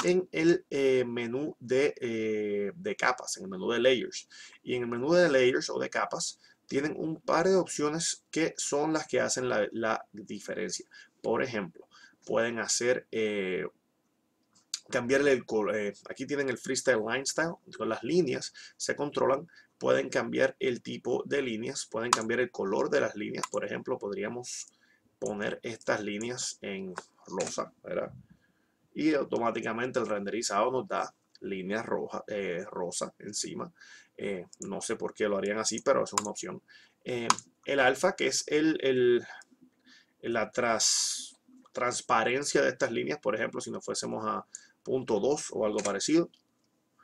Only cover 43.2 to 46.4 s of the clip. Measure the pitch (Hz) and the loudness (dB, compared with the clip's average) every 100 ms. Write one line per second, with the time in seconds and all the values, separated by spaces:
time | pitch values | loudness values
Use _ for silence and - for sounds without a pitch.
43.2 | 107 110 117 127 117 113 - 107 117 113 | -2 -2 -2 -6 -8 -8 -6 -6 -4 -4
44.2 | 110 101 - - - _ - 131 127 107 | -2 -4 -6 -16 -20 _ -4 -2 0 2
45.2 | 117 151 - - 107 104 101 98 - 160 | 2 0 -2 -2 0 0 0 0 2 2
46.2 | 170 _ | 2 _